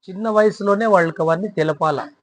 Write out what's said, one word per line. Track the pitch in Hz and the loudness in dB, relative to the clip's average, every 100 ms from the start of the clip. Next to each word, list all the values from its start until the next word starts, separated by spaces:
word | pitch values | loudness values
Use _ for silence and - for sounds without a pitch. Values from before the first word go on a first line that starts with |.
| - | -14
చిన్న | 185 220 | -8 0
వయసులోనే | 214 214 208 202 202 226 | 2 2 0 -2 0 4
వాళ్ళకి | 196 165 160 | 2 2 -2
అవన్నీ | 160 165 208 | -2 0 -2
తెలపాల. | - 156 151 156 143 - _ | -2 -2 0 -2 -4 -8 _